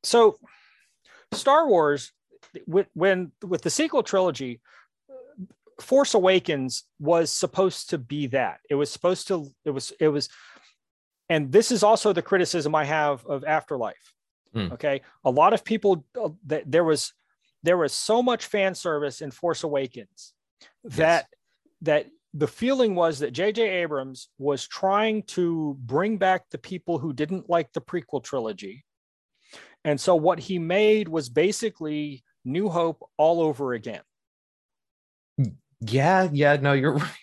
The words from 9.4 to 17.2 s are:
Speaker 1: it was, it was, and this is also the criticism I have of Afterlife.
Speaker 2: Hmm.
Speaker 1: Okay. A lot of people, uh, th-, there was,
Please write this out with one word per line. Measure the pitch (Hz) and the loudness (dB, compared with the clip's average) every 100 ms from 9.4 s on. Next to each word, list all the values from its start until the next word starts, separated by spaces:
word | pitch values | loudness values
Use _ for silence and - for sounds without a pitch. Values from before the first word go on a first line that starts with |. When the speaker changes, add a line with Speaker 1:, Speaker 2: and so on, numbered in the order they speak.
| 139 _ | -6 _
Speaker 1:
it | 151 | -6
was, | 135 - - | -6 -8 0
it | 156 | 0
was, | 147 139 - - - _ _ _ _ _ _ - | 2 -4 -12 -20 -20 _ _ _ _ _ _ -2
and | 160 139 | -2 4
this | 180 226 | 4 4
is | 226 | 4
also | 208 220 214 | 4 4 4
the | 175 | 0
criticism | - 190 175 175 147 156 | 0 0 2 0 0 0
I | |
have | 143 156 147 135 - | 0 0 0 -2 -6
of | 139 143 | -6 -2
Afterlife. | 156 - 135 107 - _ _ _ _ _ | -2 -2 -6 -6 -8 _ _ _ _ _
Speaker 2:
Hmm. | 113 92 | -6 -6
Speaker 1:
Okay. | - 151 135 - _ | -4 -2 -4 -6 _
A | 131 | 0
lot | 127 180 | 4 4
of | 226 | 4
people, | - 220 208 175 - 247 | 0 0 2 0 -2 -8
uh, | 202 165 139 | -8 -8 -6
th-, | 151 135 | -6 0
there | 160 | 2
was, | 165 147 - - | 4 0 -2 -12